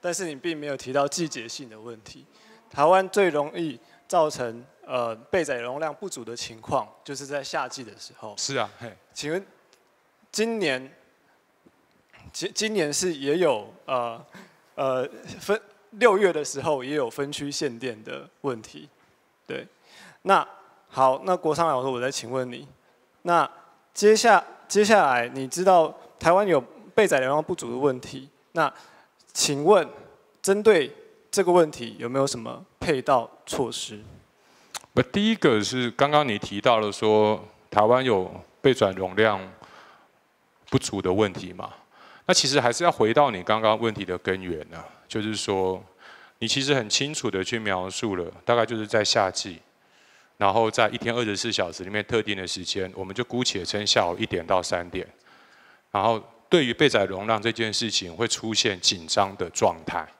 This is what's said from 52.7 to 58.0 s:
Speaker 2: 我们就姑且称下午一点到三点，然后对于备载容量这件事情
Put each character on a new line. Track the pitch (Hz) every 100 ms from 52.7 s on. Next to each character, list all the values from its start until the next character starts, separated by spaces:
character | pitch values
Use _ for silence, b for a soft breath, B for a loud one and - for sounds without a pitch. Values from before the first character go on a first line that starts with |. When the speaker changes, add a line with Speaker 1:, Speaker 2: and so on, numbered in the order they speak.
| 101 92
Speaker 2:
我 | 92
们 | 95
就 | 95
姑 | 120 120
且 | 127 98
称 | 87 104 104
下 | - 90
午 | 90
一 | 110
点 | 92 85
到 | 95
三 | 87 90 87
点， | 90 90 _ b b b b b b _
然 | 104
后 | 101 110 - _ _
对 | 180 131
于 |
备 | 117 147
载 | 117 98
容 | 92 104
量 | 110
这 | 107
件 | 113 113
事 | 101 113
情 | -